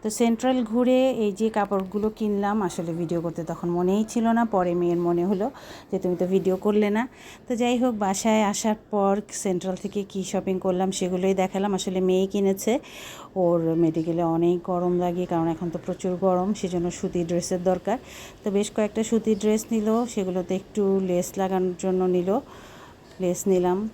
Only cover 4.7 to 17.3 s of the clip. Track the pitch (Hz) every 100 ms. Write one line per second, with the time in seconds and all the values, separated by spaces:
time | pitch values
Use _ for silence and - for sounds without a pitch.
4.7 | 175 175 175 175 175 180 202 220 - -
5.7 | - - 190 190 175 180 190 180 185 208
6.7 | 208 208 208 254 - - - - 233 240
7.7 | 240 254 220 202 190 233 220 208 202 226
8.7 | 214 - 208 196 202 202 - 202 180 185
9.7 | 185 202 202 196 196 190 190 190 185 190
10.7 | 180 185 190 180 180 190 190 190 190 202
11.7 | 190 196 185 185 185 190 202 196 196 -
12.7 | 254 - - - - - - 175 170 165
13.7 | 160 165 165 160 170 170 165 170 175 170
14.7 | 180 180 180 180 175 180 170 165 160 175
15.7 | 170 - 180 190 180 190 180 185 208 185
16.7 | 175 175 170 190 180 170